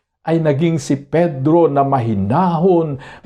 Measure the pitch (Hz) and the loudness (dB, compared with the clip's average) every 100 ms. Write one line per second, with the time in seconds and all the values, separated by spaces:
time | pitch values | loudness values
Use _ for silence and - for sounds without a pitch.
0 | _ _ - 165 156 139 170 165 - 139 | _ _ -4 -2 0 0 0 -2 -2 -6
1 | - 156 175 135 139 170 160 139 139 135 | -2 -2 0 0 2 4 4 2 0 0
2 | 113 101 98 147 185 160 185 170 160 139 | -2 -2 0 0 0 0 2 2 0 -8
3 | - - | -14 -10